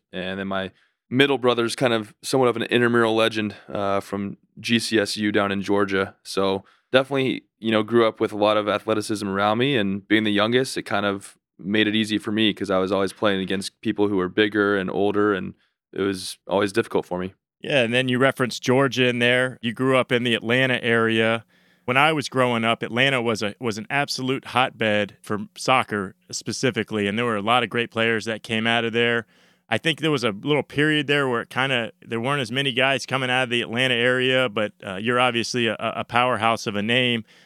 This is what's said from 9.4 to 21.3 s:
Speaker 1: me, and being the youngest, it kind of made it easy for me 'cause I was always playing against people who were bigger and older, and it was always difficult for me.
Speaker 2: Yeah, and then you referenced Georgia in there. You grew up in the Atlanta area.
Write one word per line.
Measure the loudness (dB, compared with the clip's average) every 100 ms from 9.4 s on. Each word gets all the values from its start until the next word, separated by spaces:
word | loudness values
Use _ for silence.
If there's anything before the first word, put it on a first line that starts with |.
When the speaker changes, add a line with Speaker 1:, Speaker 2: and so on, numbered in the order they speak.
| 2 2
Speaker 1:
me, | 2 2
and | 0 -2 0
being | 2
the | 2
youngest, | 2 2 2 0 -4
it |
kind | -4 -2 -2
of | -4 -8 -20 _ _
made | -2 2 2
it | 2
easy | 0 -2
for | -2
me | 0 0
'cause | 0 0
I | 0
was | 2
always | 0 -2
playing | -2 -2 0
against | -2 -4 -6 -8
people | -6 0 0
who | 2
were | 0
bigger | 2 2 2 2 2
and | -2
older, | 0 0 2 2
and | 0 -4 -12 _ _ _
it | -4
was | -4 -2 -8 -14 -2
always | 0 2
difficult | 0 0 -2 -4
for | -6
me. | -8 -12 _ _
Speaker 2:
Yeah, | -2 0
and | 2
then | 0 0
you | 2
referenced | 2 2 -2 -2
Georgia | 0 2 2 2 0
in | 2
there. | 2 2 0 -4
You | -8
grew | -2 0 2
up | 2
in | 0
the | 2 0
Atlanta | 0 2 2 0
area. | 0 2 2 2 2